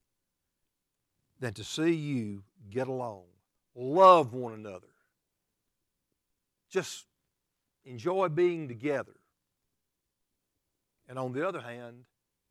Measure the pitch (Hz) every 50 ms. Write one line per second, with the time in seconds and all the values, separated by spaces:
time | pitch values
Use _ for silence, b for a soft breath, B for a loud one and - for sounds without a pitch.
0 | _ _ _ _ _ _ _ _ _ _ _ _ _ _ _ _ _ _ _ _
1 | _ _ _ _ _ _ _ - 127 120 98 - 104 - - - 156 170 170 160
2 | 147 147 143 123 110 104 101 98 98 _ _ - 117 98 101 123 131 127 131 127
3 | 123 120 104 95 90 90 92 _ _ _ _ _ _ _ - 123 123 131 147 180
4 | 190 185 185 170 147 117 117 127 123 117 110 107 107 104 95 92 - - _ _
5 | _ _ _ _ _ _ _ _ _ _ _ _ _ _ _ _ _ _ _ _
6 | _ _ _ _ _ _ _ _ _ _ _ _ _ - - 190 165 - - -
7 | - _ _ _ _ _ _ _ _ _ _ _ _ _ _ _ - 135 127 113
8 | 107 170 185 190 190 175 151 165 175 180 175 165 156 131 120 110 127 147 143 127
9 | 104 - - _ _ _ _ _ _ _ _ _ _ _ _ _ _ _ _ _
10 | _ _ _ _ _ _ _ _ _ _ _ _ _ _ _ _ _ _ _ _
11 | _ - 127 131 131 127 123 135 160 190 180 151 120 120 120 120 123 117 117 123
12 | 127 _ _ _ _ _ _ _ _ _